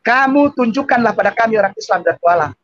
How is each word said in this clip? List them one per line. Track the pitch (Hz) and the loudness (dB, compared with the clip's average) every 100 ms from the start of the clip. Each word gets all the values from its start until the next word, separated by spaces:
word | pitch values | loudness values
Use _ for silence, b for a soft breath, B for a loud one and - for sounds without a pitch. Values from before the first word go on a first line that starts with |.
Kamu | - 254 269 277 285 285 | 0 0 2 2 2 0
tunjukkanlah | 240 240 277 247 226 | -2 -2 0 0 2
pada | 208 202 | 0 -4
kami | 202 226 220 | -2 0 0
orang | 196 - | -2 -4
Islam | - 185 | -4 -2
dan | 170 - | -2 0
mualaf | 170 170 147 - | 0 0 -2 -8